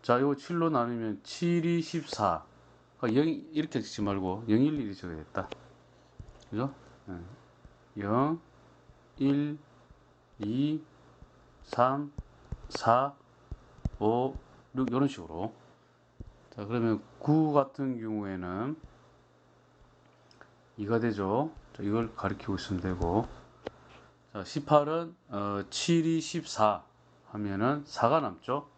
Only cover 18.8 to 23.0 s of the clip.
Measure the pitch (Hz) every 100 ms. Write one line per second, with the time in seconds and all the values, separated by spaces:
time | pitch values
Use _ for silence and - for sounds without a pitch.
18.8 | - - - - _ _ _ _ _ _
19.8 | - _ _ _ - - - _ _ -
20.8 | 104 117 117 101 95 113 160 - - -
21.8 | 101 113 113 - 98 101 - 95 - 92
22.8 | 92 90